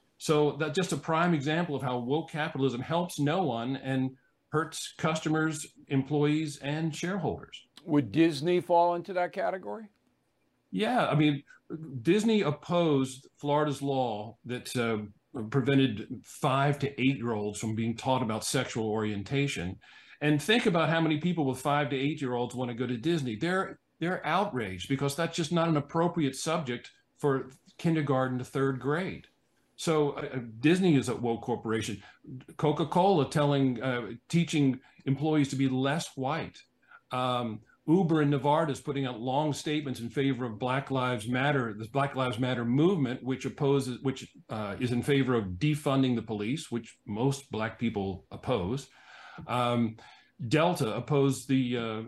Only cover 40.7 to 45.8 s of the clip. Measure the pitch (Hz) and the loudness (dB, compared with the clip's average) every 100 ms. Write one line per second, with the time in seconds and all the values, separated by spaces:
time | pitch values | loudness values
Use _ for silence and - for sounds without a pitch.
40.7 | 131 - 135 127 123 104 123 139 143 117 | -2 -2 -2 0 -2 -2 0 2 2 -2
41.7 | 101 110 139 139 131 131 110 127 127 117 | -6 -4 -2 0 0 -2 0 -2 -2 0
42.7 | 131 165 175 127 131 123 131 131 - 143 | 4 4 4 0 -2 -4 -4 -6 -2 2
43.7 | 139 127 120 131 - - - - 110 104 | 2 0 -4 -4 -4 -8 -18 -10 -8 -6
44.7 | 98 123 120 113 139 127 120 98 90 151 | -4 -2 0 2 2 4 2 0 -2 0
45.7 | 147 | 0